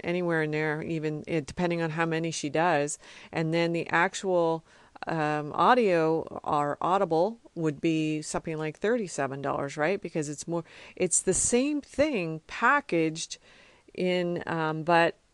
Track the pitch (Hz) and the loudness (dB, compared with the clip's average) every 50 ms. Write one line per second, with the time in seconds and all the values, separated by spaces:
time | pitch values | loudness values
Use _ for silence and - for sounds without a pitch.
0 | - 170 175 180 180 170 165 160 156 151 151 151 156 156 147 156 - - 165 156 | -4 -2 -2 0 0 2 2 2 0 0 0 0 0 0 -2 -2 -4 -4 -4 -2
1 | 151 156 151 151 - - 170 160 135 - - - 175 170 170 170 165 156 151 165 | -2 -2 -4 -4 -4 -4 -4 -4 -4 -4 -4 -2 0 0 0 0 -2 -2 0 -2
2 | 165 165 160 160 165 165 156 - - 143 131 156 170 180 156 143 143 147 - - | -2 0 0 -2 -2 -4 -4 -4 -6 -2 0 2 2 4 4 2 2 0 -4 -8
3 | - - - - - - - 165 160 160 165 170 170 170 170 165 - - - 165 | -14 -20 -20 -20 -14 -8 -4 -2 0 0 2 2 2 2 0 -2 -2 0 2 2
4 | 180 196 - - 196 190 180 175 165 165 165 160 - _ - - - - - - | 2 2 0 -4 -2 0 2 2 2 2 0 -2 -6 _ -20 -20 -20 -20 -16 -12
5 | - - 165 160 151 151 151 151 147 147 - - 170 208 254 247 226 190 175 165 | -6 -4 -2 -2 0 0 -2 -2 -4 -4 0 2 4 6 6 6 6 4 4 4
6 | 160 160 165 156 - - - - - - 156 147 147 143 - - - 165 185 202 | 4 2 2 0 -2 -6 -10 -8 -4 0 0 0 0 0 -2 -2 0 2 2 2
7 | 196 160 160 160 180 220 233 - _ - - 170 160 156 139 - 160 165 160 160 | 2 2 2 2 2 0 -2 -8 _ -14 -6 -4 -2 -2 -2 0 0 0 0 0
8 | 156 156 156 151 156 - - 175 - 165 156 156 156 156 151 - - 214 247 240 | 0 -2 -2 -4 -6 -6 -6 -6 -6 -6 -6 -6 -6 -6 -6 -2 -2 0 0 0
9 | 196 165 - 151 139 131 135 139 139 139 135 - 143 139 143 151 151 170 202 202 | -2 -4 -4 -4 -4 -4 -4 -4 -4 -4 -4 -4 -4 -6 -2 -2 0 0 0 -2
10 | - 170 - 165 147 147 147 - - 165 170 170 - - - - - - - - | -4 -4 -4 -4 -4 -4 -6 -8 -6 -6 -4 -6 -6 -8 -16 -20 -20 -12 -4 -2
11 | 185 170 - - - 190 175 - - - 240 247 269 294 294 285 - - - - | 0 2 2 2 2 2 0 0 2 2 2 2 2 2 -2 -4 -6 -4 0 0
12 | 294 311 262 190 170 160 160 156 _ - - - 233 247 285 285 - - 175 165 | 0 2 2 -2 -2 -4 -6 -8 _ -12 -4 0 2 4 4 2 2 0 2 2
13 | 160 160 160 165 - - - - _ - - - - - - _ _ - - - | 2 2 -2 -4 -10 -12 -12 -16 _ -20 -20 -20 -20 -20 -20 _ _ -12 -6 -2
14 | 185 180 180 180 175 175 175 - - - 165 165 160 156 156 160 151 170 170 165 | -2 0 0 0 0 -2 -2 -4 -4 -4 -4 -2 -2 -2 -2 -2 2 4 6 6
15 | 170 160 - _ _ _ | 6 4 2 _ _ _